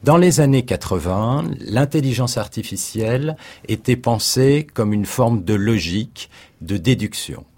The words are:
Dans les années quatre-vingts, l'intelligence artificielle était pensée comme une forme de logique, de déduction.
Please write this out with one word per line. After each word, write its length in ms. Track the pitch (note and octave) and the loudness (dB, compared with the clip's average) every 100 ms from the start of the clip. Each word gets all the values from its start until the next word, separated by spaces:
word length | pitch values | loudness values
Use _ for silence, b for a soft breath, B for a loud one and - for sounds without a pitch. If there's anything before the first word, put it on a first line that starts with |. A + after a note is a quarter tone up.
Dans 140 | - E3 | 4 6
les 220 | F3+ D#3 | 6 4
années 240 | C#3+ C3+ | 4 4
quatre-vingts, 800 | B2 F2+ - F#2+ D#2+ F#2+ A2 C#3 E3 D3+ | 2 -4 -2 -2 0 0 0 -2 -4 -8
l'intelligence 760 | - A2 C#3 D#3+ C3+ A#2 B2 A#2+ | -4 0 0 0 0 -2 -2 -4
artificielle 1000 | G#2 - G#2+ G2 - A2+ A2 B2+ D3+ D#3 B B - | -6 -8 -8 -8 -8 -4 -2 -2 -2 -6 B B -6
était 280 | A2 - B2 | -4 0 0
pensée 720 | A#2+ A2+ - - C3 D3 D3+ | 2 0 0 2 4 2 0
comme 200 | - G#2+ | -2 0
une 120 | G#2+ G2 | 0 -2
forme 380 | - A#2+ A#2 | 0 2 2
de 100 | E2+ | 0
logique, 800 | G#2+ G#2 A2+ E2 F#2 B2 - - B B B | 0 2 0 0 -4 -6 -10 -20 B B B
de 160 | E2 G2 | -6 -4
déduction. 680 | E2 B2 G#2 - - - - | 0 0 0 -8 -10 -12 -14